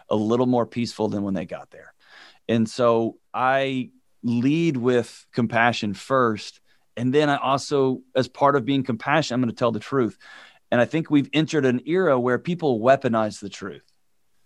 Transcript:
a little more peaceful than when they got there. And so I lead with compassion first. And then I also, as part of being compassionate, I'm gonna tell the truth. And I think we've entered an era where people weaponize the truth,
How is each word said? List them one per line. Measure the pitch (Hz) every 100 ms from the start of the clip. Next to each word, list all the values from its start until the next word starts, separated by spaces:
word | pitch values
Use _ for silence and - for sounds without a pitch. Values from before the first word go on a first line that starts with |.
| -
a | 110
little | 107 120 127
more | 123 113
peaceful | 123 113 - 107
than | 101
when | 101
they | 92
got | 85 87 -
there. | - - _ _ - - _ -
And | 117 110
so | - 120 113 113 - _
I | 110 127 135 135 131 117 _ _ _
lead | 120 120 131 156 170 127
with | 123 123 117 - _
compassion | - 110 117 120 117 107
first. | 95 - 135 117 104 - - _ _ _ -
And | 127
then | 143 151
I | 143
also, | 123 135 - 143 131 131 - 131
as | 123
part | - 143 139
of |
being | 113 139
compassionate, | 131 110 - 156 143 120
I'm |
gonna | 123
tell | 104 120
the | 107
truth. | - 135 110 - - - - _ _
And | 123
I | 117
think | 160 -
we've | 147 135
entered | 147 156 156 131
an | 123 131
era | 180 180 131
where | 123 123
people | 180 175 151 113
weaponize | 120 135 127 113 107 -
the | 101
truth, | - 101 71 _ _ _ _ _ _